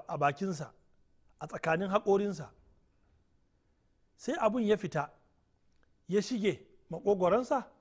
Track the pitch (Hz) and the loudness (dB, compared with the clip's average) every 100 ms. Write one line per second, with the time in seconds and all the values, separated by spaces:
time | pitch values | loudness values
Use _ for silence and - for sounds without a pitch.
0 | - 156 143 139 190 156 131 - _ _ | -4 -2 0 0 -4 -6 -10 -16 _ _
1 | _ _ _ - 151 - 165 165 190 202 | _ _ _ -18 -14 -6 -2 0 2 0
2 | 208 196 202 180 147 - _ _ _ _ | 4 2 2 -6 -12 -18 _ _ _ _
3 | _ _ _ _ _ _ _ _ _ _ | _ _ _ _ _ _ _ _ _ _
4 | _ _ - 294 220 240 208 208 170 156 | _ _ -6 0 0 2 2 2 0 -4
5 | 147 - _ _ _ _ _ _ _ _ | -4 -8 _ _ _ _ _ _ _ _
6 | - 196 202 240 202 139 - _ - 170 | -4 -2 0 -2 -2 -2 -6 _ -14 -4
7 | 202 196 180 214 247 277 - _ | 0 2 4 2 2 -2 -2 _